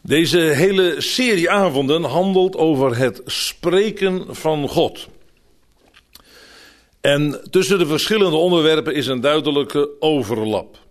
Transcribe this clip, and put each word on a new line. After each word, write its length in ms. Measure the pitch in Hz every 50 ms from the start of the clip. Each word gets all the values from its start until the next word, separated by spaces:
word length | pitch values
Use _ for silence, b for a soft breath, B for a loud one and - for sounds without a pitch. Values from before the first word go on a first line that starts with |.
Deze 360 | _ - 131 156 170 139 156
hele 580 | 175 165 160 143 131 170 196 196 185 185 175 151
serie 520 | - - - - - 254 247 214 175 165 170
avonden 540 | 196 202 196 175 135 139 139 131 151 170 170
handelt 520 | 131 127 170 185 196 190 185 185 190 185
over 420 | - 156 160 156 131 135 135 120
het 240 | 117 135 123 - - -
spreken 1080 | - - - - - - - - 175 170 190 214 214 196 - 190 190 185 180 - - 139
van 320 | - - 160 156 151 143
God. 400 | 123 - 160 156 104 - - - - - - - _ _ _ _ _ _ _ _ _ _ _ _ _ _ - _ _ _ B B B B B B B B B B B B B B B B _
En 400 | - 139 143 143 147 147 127 - - -
tussen 300 | - 185 185 139 202 185
de 60 | 175
verschillende 500 | 147 156 151 - - 214 220 196 180 151
onderwerpen 580 | 156 170 180 175 170 151 156 160 156 - 156 135
is 140 | 147 123
een 140 | 131 131 123
duidelijke 680 | 117 143 151 156 135 151 143 143 135 - - 147 143 147 - -
overlap. 800 | - 156 151 143 120 98 120 110 110 110 107 92 - - - - _ _